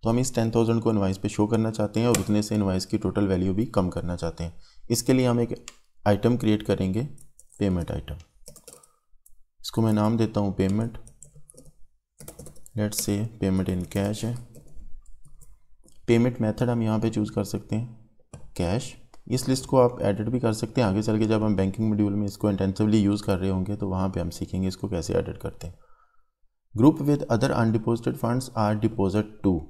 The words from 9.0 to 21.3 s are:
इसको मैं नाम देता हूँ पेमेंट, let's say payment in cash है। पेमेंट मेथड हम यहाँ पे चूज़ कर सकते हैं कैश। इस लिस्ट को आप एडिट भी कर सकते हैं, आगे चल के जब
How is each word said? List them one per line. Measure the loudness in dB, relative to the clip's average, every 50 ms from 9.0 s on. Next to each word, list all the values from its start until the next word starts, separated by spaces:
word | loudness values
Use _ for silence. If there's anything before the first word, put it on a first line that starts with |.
| _ _ _ -20 _ -20 -20 -20 -20 _ _ _
इसको | -14 -6 0 2 2
मैं | 4 4
नाम | 4 4 4 4
देता | 2 2 2 2 0
हूँ | 0 0 0
पेमेंट, | 0 0 2 2 0 -2 -4 -6 -10 -14 -16 -20 -20 -20 -20 _ -20 -20 -20 -20 -20 -20 -20 -20 _ -20 -20 _ _ _ _ _ _ -20 -20 -18 -18 -18 -18 -16 -16 -18 -10 -6 -4
let's | -4 -2 -2 -2
say | -2 0 0 0 -2 -4 -4 -2
payment | 0 0 2 2 0 0
in | -2 -2 -4 -4 -2
cash | -2 0 0 -2 -2 -4
है। | -4 -6 -6 -10 -14 -18 -20 -20 -14 -14 -12 -10 -10 -10 -12 -12 -16 -18 -16 -16 -20 -18 -20 -20 -20 -20 -20 -20 -20 -20 -20 -20 -20 -20 -18 2
पेमेंट | 4 6 6 6 4 2 0
मेथड | 0 -2 0 0 0 0
हम | 2 0 0
यहाँ | 0 0 2
पे | 0 0
चूज़ | 0 0 -2 -2 -2
कर | -4 -4
सकते | -2 -4 -8 -6 -4 -4
हैं | -4 -4 -6 -10 -16 -20 -20 _ _ -20 _ -18 -16 -16 -14 -6
कैश। | -4 -2 0 0 -2 -4 -6 -14 -16 -20 -20 -20 -20 -8 -4
इस | -4 -2 0 0
लिस्ट | 0 0 0
को | 0 0 2
आप | 2 0 -2 0 -2
एडिट | -2 0 0 -2 -2
भी | -2 0
कर | 0 0 0
सकते | 0 -4 -4 0 0
हैं, | 2 2
आगे | 2 0 0
चल | 0 0 0
के | 2
जब | 2